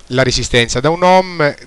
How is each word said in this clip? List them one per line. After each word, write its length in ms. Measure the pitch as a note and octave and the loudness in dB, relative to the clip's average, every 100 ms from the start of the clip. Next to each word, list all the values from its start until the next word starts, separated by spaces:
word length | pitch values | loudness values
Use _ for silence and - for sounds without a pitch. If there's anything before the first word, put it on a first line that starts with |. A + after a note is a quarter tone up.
| - | -6
la 160 | B2+ | -2
resistenza 580 | B2+ B2+ A#2 B2 A#2 B2 | 0 -2 -2 0 0 0
da 80 | C#3+ | -2
un 120 | E3+ | 0
ohm, 540 | F3+ F#3 F#3 F3 D3 - | 4 4 2 -2 -2 -4